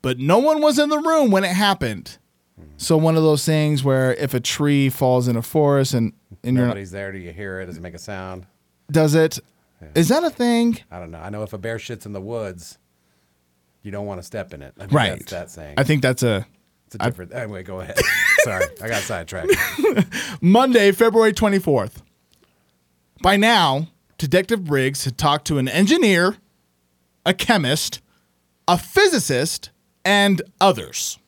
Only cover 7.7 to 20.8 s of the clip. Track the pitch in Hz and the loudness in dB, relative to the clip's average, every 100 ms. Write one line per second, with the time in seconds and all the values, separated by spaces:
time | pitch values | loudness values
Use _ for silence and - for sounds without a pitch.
7.7 | 80 87 85 - 98 92 92 90 _ _ | -14 -16 -16 -14 -12 -12 -14 -16 _ _
8.7 | _ _ 147 156 151 160 - _ _ _ | _ _ 2 4 4 2 -2 _ _ _
9.7 | _ 82 - 165 269 339 - 240 233 233 | _ -6 0 2 2 0 -2 0 2 2
10.7 | 226 _ 90 85 82 85 104 107 107 92 | -2 _ -16 -14 -14 -12 -10 -10 -8 -8
11.7 | 113 - 101 107 101 95 117 104 87 82 | -10 -10 -14 -12 -12 -10 -8 -8 -12 -18
12.7 | - _ _ _ _ _ _ _ _ _ | -20 _ _ _ _ _ _ _ _ _
13.7 | _ 107 101 101 95 87 110 92 76 69 | _ -14 -10 -10 -12 -12 -12 -12 -14 -20
14.7 | _ 98 143 110 95 - 90 87 - 76 | _ -2 0 0 -4 -12 -14 -14 -16 -10
15.7 | 76 131 147 127 127 120 101 - _ _ | -4 0 2 0 0 0 -2 -6 _ _
16.7 | _ _ 107 104 117 90 123 113 98 92 | _ _ -6 -6 -6 -12 -12 -12 -12 -12
17.7 | 92 87 - - - - - 622 202 554 | -12 -8 -4 -2 0 2 2 2 0 -4
18.7 | - 110 113 - 95 82 - 370 392 - | -6 -6 -6 -6 -8 -8 -10 -2 0 0
19.7 | - 415 269 - - - 180 175 208 269 | -2 0 2 0 -2 -10 -2 4 4 6
20.7 | 240 | 4